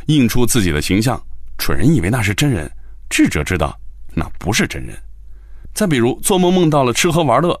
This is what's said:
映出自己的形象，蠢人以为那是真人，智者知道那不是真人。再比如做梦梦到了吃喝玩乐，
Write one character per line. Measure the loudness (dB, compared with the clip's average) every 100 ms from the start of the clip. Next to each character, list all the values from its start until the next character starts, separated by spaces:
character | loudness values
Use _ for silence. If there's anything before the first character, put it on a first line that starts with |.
| 0
映 | 2 4
出 | 4
自 | 4 4
己 | 2
的 | 0
形 | 0 0
象， | 0 -2 -8 -10 -8 -6
蠢 | 0 4
人 | 4
以 | 4
为 | 2
那 | 0
是 | 0
真 | 0 0
人， | 0 -4 -12 -16 -16 -4
智 | 0 2
者 | 0
知 | -2 -2
道 | -2 -6 -14 -12 -8 -6
那 | -6 -4
不 | -2
是 | 0 -2
真 | -4 -10
人。 | -12 -14 -16 -18 -18 -16 -16 -10 -2
再 | 0
比 | 2
如 | 2 0
做 | 0 2
梦 | 4
梦 | 4 4
到 | 4
了 | 2
吃 | 0 0
喝 | 2
玩 | 2 2
乐， | 2 -2